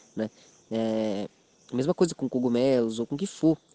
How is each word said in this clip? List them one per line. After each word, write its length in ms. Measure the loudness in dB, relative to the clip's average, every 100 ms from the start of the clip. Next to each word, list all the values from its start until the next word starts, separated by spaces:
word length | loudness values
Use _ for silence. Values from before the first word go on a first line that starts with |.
| -12
né? 160 | -6 -6 -8 -20 -20 _
É, 580 | -2 0 0 0 -2 -6 -12 _ _ -8
a 40 | -2
mesma 180 | -2
coisa 200 | 0 0
com 140 | 0 -4
cogumelos 680 | -2 0 2 4 4 2 -2
ou 80 | -4
com 80 |
o 40 | -4
que 80 | -6
for. 300 | 0 2 2 _